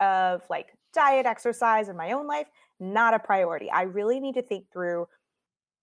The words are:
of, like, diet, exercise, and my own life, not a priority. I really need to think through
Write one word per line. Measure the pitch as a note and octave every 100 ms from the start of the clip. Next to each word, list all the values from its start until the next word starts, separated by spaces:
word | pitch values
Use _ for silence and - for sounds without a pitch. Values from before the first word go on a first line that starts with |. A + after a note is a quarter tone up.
of, | G3 F#3+ F#3 F3+ -
like, | D#3+ - _ _
diet, | E4 C#4+ C4+ B3
exercise, | A3 A#3+ A3+ A#3 A3 G3+
and | F3
my | E3+
own | C4 D4
life, | D4 D4 _ _ -
not | F#3 G#3 A3+
a | A3
priority. | - G3 F3 E3 -
I | E3+
really | F#3 F#3+ G#3 C4
need | C4+ B3+
to |
think | B3 G3 -
through | F3+ F3 E3+ F3 _ _ _ _ _ _ _